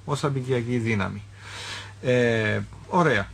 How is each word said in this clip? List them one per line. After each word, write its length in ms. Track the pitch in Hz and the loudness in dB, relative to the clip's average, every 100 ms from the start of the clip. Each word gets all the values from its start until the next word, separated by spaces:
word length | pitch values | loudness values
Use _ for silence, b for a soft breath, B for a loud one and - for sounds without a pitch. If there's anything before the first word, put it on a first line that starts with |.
ως 200 | - 143 | -2 0
απικιακή 520 | 147 135 127 127 117 123 | 0 -2 0 0 2 0
δύναμη. 440 | 113 107 95 101 - B B B B B B - | 2 0 0 -6 -12 B B B B B B -4
Ε, 580 | 131 123 120 113 107 104 101 - - | 2 4 4 4 2 0 -4 -12 0
ωραία. 400 | 185 160 110 98 | 4 4 4 0